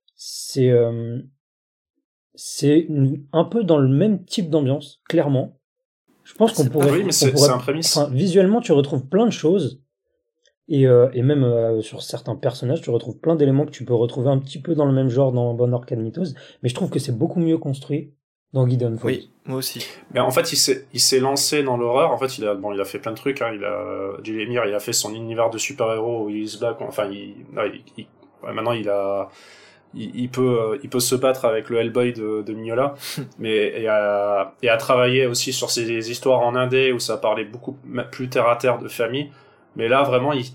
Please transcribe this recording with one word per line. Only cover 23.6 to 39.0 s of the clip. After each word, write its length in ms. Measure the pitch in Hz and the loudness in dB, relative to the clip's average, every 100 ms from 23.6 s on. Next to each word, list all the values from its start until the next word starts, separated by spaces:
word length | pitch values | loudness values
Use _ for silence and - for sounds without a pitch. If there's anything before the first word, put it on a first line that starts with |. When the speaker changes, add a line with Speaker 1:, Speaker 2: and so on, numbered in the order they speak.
Speaker 3:
a, 520 | 98 95 95 95 98 101 | -6 -6 -6 -8 -8 -10
Jay 80 | 110 | -8
Lemire, 320 | 110 110 123 110 | -6 -4 -2 -2
il 80 | |
a 60 | 104 | -2
fait 120 | 110 | -2
son 220 | 113 107 | -4 -4
univers 360 | 110 113 113 113 | -8 -8 0 0
de 80 | 113 | 0
super-héros 680 | - - 113 110 113 117 | -6 -2 -2 -2 -2 -4
où 60 | 107 | -4
il 180 | 107 107 | -6 -6
se 100 | 107 | -4
bat, 180 | 120 110 | -4 -4
enfin, 240 | 107 104 101 | -8 -4 -6
il, 220 | 101 101 98 - - | -6 -14 -18 -14 -6
ouais, 140 | 104 | -6
il, 80 | - - - | -6 -18 -20
il, 80 | - _ _ _ | -20 _ _ _
ouais, 80 | - | -12
maintenant, 200 | 110 110 | -6 -4
il 160 | 117 101 | -2 -2
a, 400 | 101 98 98 98 - - - - - _ | -2 -2 -4 -6 -12 -20 -20 -20 -20 _
il, 160 | - 110 110 | -14 -12 -8
il 120 | 127 | -6
peut, 280 | 127 127 120 110 | 0 2 2 0
euh, 60 | 110 | -4
il 60 | 127 | -4
peut 100 | 127 | -4
se 140 | 120 | 0
battre 300 | 127 131 131 | 0 2 2
avec 240 | 120 110 107 | 0 0 -2
le 80 | 117 | -2
Hellboy 340 | 117 117 123 | 0 0 -2
de, 300 | 117 107 107 | -2 -6 -6
de 100 | 104 | -6
Mignola, 420 | 110 110 117 139 - - - | -10 -6 -2 -2 -4 -12 -10
Speaker 2:
<laughs> 220 | 127 - | -12 -8
Speaker 3:
mais, 420 | 113 110 104 - | -2 0 0 -2
et 40 | 110 | 0
à, 680 | 107 104 101 101 101 98 - | 0 2 0 0 0 -2 -2
et 60 | 120 | 0
à 80 | 113 | 2
travailler 480 | - 127 123 131 127 | 2 2 4 2 2
aussi 260 | 120 - | 0 -4
sur 180 | 127 117 | -4 -4
ses 400 | - 117 113 110 | -4 -2 -4 -6
histoires 300 | 123 135 127 | -4 2 2
en 160 | 120 123 | 2 0
indé 340 | 127 131 131 | 0 2 2
où 80 | 120 | 0
ça 200 | - 107 | -2 -2
parlait 260 | 113 110 | -2 -2
beaucoup 320 | 107 123 - 131 | -4 -10 -14 -14
ma-, 180 | 123 120 | -10 -8
plus 260 | 120 - 127 | -8 -8 -4
terre 200 | 131 117 | 0 2
à 80 | 120 | 2
terre 220 | 127 117 | 2 0
de 80 | 117 | -4
famille. 420 | - | -4